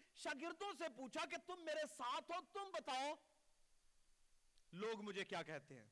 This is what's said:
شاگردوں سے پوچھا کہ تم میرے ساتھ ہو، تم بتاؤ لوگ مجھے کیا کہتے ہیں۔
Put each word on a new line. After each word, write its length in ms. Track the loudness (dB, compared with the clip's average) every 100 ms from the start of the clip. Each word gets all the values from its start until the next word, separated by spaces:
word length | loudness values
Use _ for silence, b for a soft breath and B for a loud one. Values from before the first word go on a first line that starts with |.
| -14
شاگردوں 580 | -4 -2 0 -2 -2 -2 0
سے 60 | -2 -2
پوچھا 300 | -4 0 0
کہ 100 | -2 -4
تم 180 | -4
میرے 160 | 2 2 2 2
ساتھ 320 | 2 2 2
ہو، 100 | -2 0
تم 180 | -2 0
بتاؤ 420 | 0 2 4 4 2 -4 -20 -20 -20 -20 -20 -20 -20 -20 -20 -20 -20 -20 -20 -14
لوگ 300 | -2 0 0
مجھے 220 | -2 -2
کیا 180 | 0 -2
کہتے 320 | -2 -4 -6
ہیں۔ 140 | -14 -16